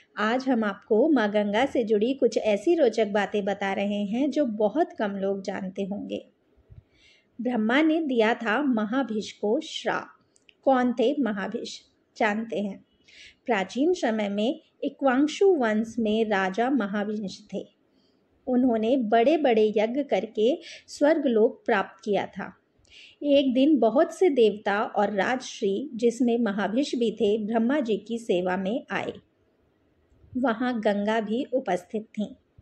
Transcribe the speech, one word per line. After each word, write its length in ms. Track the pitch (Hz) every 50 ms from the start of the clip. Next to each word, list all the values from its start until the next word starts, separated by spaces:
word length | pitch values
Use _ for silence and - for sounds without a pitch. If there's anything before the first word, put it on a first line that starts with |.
| _ _ _
आज 300 | - 208 214 240 262 262 262
हम 140 | 262 226 220
आपको 440 | 208 190 - - _ 220 208 262 330
माँ 200 | 311 247 214 208
गंगा 340 | 202 208 208 208 202 214 269
से 180 | 269 - 294 233
जुड़ी 300 | 208 226 208 208 247 269
कुछ 240 | 269 262 233 -
ऐसी 380 | 254 - 220 208 202 - 339 349
रोचक 320 | - 294 233 214 233 220
बातें 380 | 208 202 208 196 190 - 208 196
बता 260 | 202 196 202 202 196 190
रहे 280 | 208 202 208 208 208 208
हैं 260 | 190 220 240 285 294
जो 140 | - 311 294
बहुत 460 | 240 208 214 214 208 208 302 - 320 -
कम 180 | - 220 202
लोग 300 | 196 196 190 196 196 196
जानते 420 | 190 - 190 - 202 185 190 202 196
होंगे। 400 | 185 202 202 - 196 202 - - _ _ _ _ _ _ _ _ _ - - _ _ _ _ _ _ _ _ _ _ _ -
ब्रह्मा 420 | 214 247 247 226 214 220 240 285
ने 200 | 320 311 311 339
दिया 320 | 330 277 262 226 214 214 247
था 280 | 240 226 220 208 247 302
महाभिष 680 | 269 247 214 208 196 226 269 262 226 220 220 - -
को 280 | - - - 208 220 311
श्राप। 580 | 311 - - - - 220 170 160 - - - _ _ _ _ _ _ _ _ _ _
कौन 300 | 277 269 254 247 247 240
थे 220 | - 226 240 302 294
महाभिष? 600 | 254 208 214 196 190 202 214 240 - - - - - _ _ _ _ _ _
जानते 420 | - 240 214 208 220 226 226 - 180
हैं। 260 | 208 202 214 - - _ _ _ _ _ - - - - _ _ _
प्राचीन 480 | - 233 196 190 190 - 233 285 349 359
समय 360 | 349 - 240 220 220 208 202
में 320 | 202 208 214 247 320 - _ _ _ _ -
इक्वांशु 680 | 285 - _ 285 269 247 262 294 302 - - 403 392 370
वंश 400 | 294 240 220 214 214 226 220 - -
में 260 | 226 208 214 220 226
राजा 440 | 214 208 190 190 185 185 226 233 254
महाभिष 680 | 294 247 202 196 202 208 196 214 214 214 214 185 - - - - 185
थे। 120 | - - - _ _ _ _ _ _ _ _ _ _ _ _ _ _ _
उन्होंने 480 | - 254 247 254 254 226 220 214 226 269
बड़े-बड़े 760 | 277 233 208 233 226 240 269 320 320 285 262 226 220 214 214 202
यज्ञ 260 | 214 208 226 240 294 277
करके 540 | 277 - 285 254 214 - 220 214 240 311 349 - - - - _
स्वर्ग 380 | - - - 294 285 330 330 285
लोक 380 | 277 233 208 220 - - - _
प्राप्त 380 | - 220 196 190 - - _ -
किया 220 | 214 196 175 123
था। 260 | - - 190 - - - _ _ _ _ _ _ _ - - - - _ _ 294
एक 300 | 285 277 277 294 269 226
दिन 240 | 262 269 302 320 247
बहुत 340 | 226 220 214 277 349 330 -
से 140 | - 392 359
देवता 500 | 285 247 226 208 196 208 - 208 202 208
और 320 | 233 - - 196 202 202 208
राजश्री, 760 | 196 185 - 254 262 - - - - 226 196 190 - 269 302 240
जिसमें 440 | 208 247 240 233 - 254 240 233
महाभिष 560 | 240 240 202 196 214 196 - 208 254 294 - -
भी 160 | 254 233 220
थे, 260 | 220 - 233 202 208
ब्रह्मा 420 | 226 214 202 233 226 226 240 285 311
जी 180 | 254 233 208
की 200 | 190 - - 226
सेवा 400 | 233 233 - 196 175 180 185 180
में 280 | 190 190 185 226 277 - _
आए। 220 | - 156 - - - - _ _ _ _ _ _ _ _ _ _ _ _ _ _ _ _ _ _ _ _ - _ -
वहां 360 | 254 247 262 220 220 254 247 254 226
गंगा 400 | 202 214 202 202 202 208 220 226
भी 240 | 214 214 220 247 - - 247
उपस्थित 500 | 262 262 196 185 180 - _ - 214 214
थीं। 240 | - - 220 202 - - - _ _ _ -